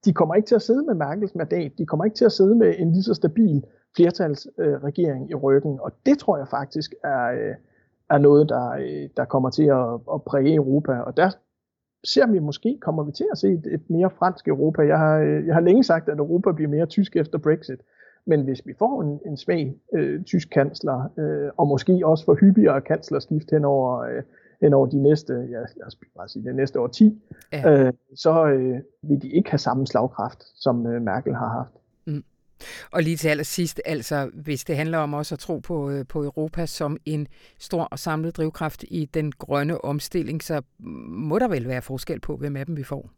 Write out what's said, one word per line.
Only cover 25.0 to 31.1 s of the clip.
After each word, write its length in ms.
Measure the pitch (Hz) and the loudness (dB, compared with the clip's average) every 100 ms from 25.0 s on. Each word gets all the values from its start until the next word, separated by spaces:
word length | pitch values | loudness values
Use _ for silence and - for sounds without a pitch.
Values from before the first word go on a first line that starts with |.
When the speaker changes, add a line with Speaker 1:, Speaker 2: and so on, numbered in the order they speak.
Speaker 1:
næste, 320 | 139 151 - | 4 2 0
ja, 240 | 127 123 120 | -6 -6 -10
lad 280 | - - - | -12 -16 -20
os 100 | - - - | -20 -20 -18
bare 100 | 95 | -16
sige, 140 | - 117 | -12 -8
det 100 | 131 | -4
næste 240 | 135 - | -2 -2
årti, 420 | 123 - 214 214 _ - _ | -4 0 0 0 _ -20 _
Speaker 2:
Ja. 320 | 151 156 139 131 | -2 4 4 4
Speaker 1:
øh, 80 | 123 _ 135 | 0 _ -2
så, 300 | 165 160 156 | 2 4 4
øh, 340 | 135 127 123 - _ | 2 0 -4 -10 _
vil 180 | 151 139 | -2 -2
de 80 | 131 | 0
ikke 200 | - - | 0 0
have 80 | 147 | -2
samme 280 | - 131 131 | 0 -2 0
slagkraft, 560 | 110 123 - 110 - - _ | 0 -2 -4 -8 -8 -20 _
som, 320 | 139 120 117 | -2 -2 -2
øh, 140 | 117 | -4
Merkel 340 | 113 | -2